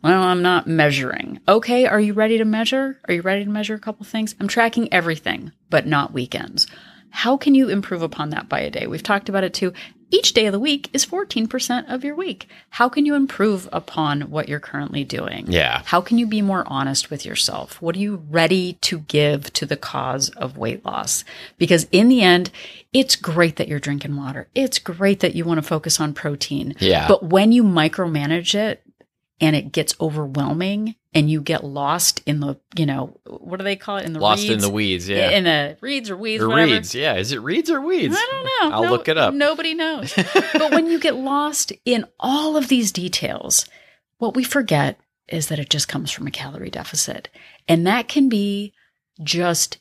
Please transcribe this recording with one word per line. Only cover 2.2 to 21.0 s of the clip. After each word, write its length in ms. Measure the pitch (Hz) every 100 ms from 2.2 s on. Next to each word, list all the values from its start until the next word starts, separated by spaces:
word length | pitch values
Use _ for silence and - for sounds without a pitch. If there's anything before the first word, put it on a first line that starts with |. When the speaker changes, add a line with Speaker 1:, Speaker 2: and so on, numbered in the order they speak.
| 214 226
Speaker 1:
to 80 | 220
measure? 520 | 214 226 262 269 269 -
Are 40 |
you 80 | 175
ready 220 | 185 196
to 60 | 202
measure 240 | 208 208
a 60 | 214
couple 260 | 220 214 208
things? 280 | 220 214 -
"I'm 80 | 196
tracking 400 | - 233 233 226
everything, 580 | 180 170 160 - - 160 _ _
but 160 | 156 127
not 260 | 147 -
weekends." 540 | 135 123 - - - - - - - _
How 260 | - 226 277
can 180 | - 269
you 120 | 254
improve 340 | 202 202 175
upon 280 | 165 - 147
that 180 | 156 -
by 140 | 143
a 80 | -
day? 180 | - -
We've 160 | -
talked 240 | - 202 202
about 160 | 196
it 100 | 185
too. 200 | - 185 185 - _ _
Each 240 | 381 -
day 120 | - 214
of 80 |
the 60 | 196
week 300 | 277 285 -
is 100 | 277
fourteen 440 | - 359 392 - 226
percent 420 | 254 - 247 294
of 140 | 247
your 120 | 277 294
week. 320 | 381 190 - - _
How 180 | - 247
can 180 | 277 294
you 80 | 294
improve 520 | 269 - 208 190 185
upon 480 | - - - 151 143 143
what 180 | 151 -
you're 120 | 147
currently 440 | - 143 143 143
doing? 420 | 139 - - - 98
Speaker 2:
Yeah. 300 | 87 67 60 -
Speaker 1:
How 140 | 175
can 160 | 185 233
you 80 | 233
be 140 | 214
more 220 | 196 190 -
honest 420 | 135 135 135 -
with 160 | 143 -
yourself? 560 | - - - - -
What 140 | 170 175
are 40 |
you 240 | 208 196 151
ready 440 | 160 160 185 180 170
to 180 | - 165
give 520 | 151 147 147 143 143
to 120 | - 151
the 120 | 165
cause 520 | - 135 131 131 139
of 280 | - 131 139
weight 280 | 110 202 -
loss? 380 | -